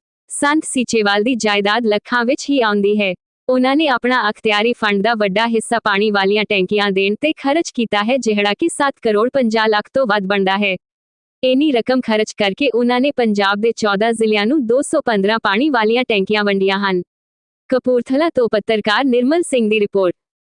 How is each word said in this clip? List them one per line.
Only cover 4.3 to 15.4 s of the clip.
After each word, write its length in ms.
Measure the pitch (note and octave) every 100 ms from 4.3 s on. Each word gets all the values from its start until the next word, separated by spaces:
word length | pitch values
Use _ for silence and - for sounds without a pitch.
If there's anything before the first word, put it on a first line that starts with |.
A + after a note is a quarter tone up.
| A3 A3 G#3 A3+
ਫੰਡ 300 | A#3 G#3+ G3+
ਦਾ 100 | G#3+
ਵੱਡਾ 340 | A#3 G#3 F#3+ A#3
ਹਿੱਸਾ 320 | A3+ - A3+
ਪਾਣੀ 320 | A3 G3 G#3+
ਵਾਲੀਆਂ 320 | G3+ F#3+ G#3 G#3
ਟੈਂਕੀਆਂ 420 | G3+ F#3 G#3 G3+
ਦੇਣ 240 | F#3+ G3 G#3
ਤੇ 100 | D4+
ਖਰਚ 400 | - C4+ D4+ E4+
ਕੀਤਾ 320 | - A3 G#3
ਹੈ, 140 | G#3 C4+
ਜਿਹੜਾ 360 | A3 G#3 G3+
ਕਿ 160 | G3+ E4+
ਸੱਤ 240 | - C#4 -
ਕਰੋੜ 280 | A3+ G#3 A#3+
ਪੰਜਾਹ 340 | C#4 A#3 A3+ A3
ਲੱਖ 220 | G#3 -
ਤੋਂ 120 | C4+ C4
ਵੱਧ 200 | G#3 F#3+
ਬਣਦਾ 320 | G3+ F#3+ G3
ਹੈ। 180 | G3+ F#3 _ _ _ _ _ _
ਇੰਨੀ 280 | B3+ C4 D#4
ਰਕਮ 300 | A#3 A3 B3+
ਖਰਚ 300 | A#3+ G#3+ G#3+
ਕਰਕੇ 380 | - G3+ F#3+ F#3+ A3+
ਉਹਨਾਂ 260 | A#3+ B3
ਨੇ 100 | C#4
ਪੰਜਾਬ 460 | C#4 A#3 G3+ G3 G3+
ਦੇ 120 | A3+ -
ਚੌਦਾਂ 380 | G#3 G3+ A3+
ਜ਼ਿਲ੍ਹਿਆਂ 320 | A3+ A3 G#3+ G#3
ਨੂੰ 200 | D#4 A3
ਦੋ 160 | B3
ਸੌ 200 | D4 D#4 -
ਪੰਦਰਾਂ 340 | G#3 G3
ਪਾਣੀ 300 | A3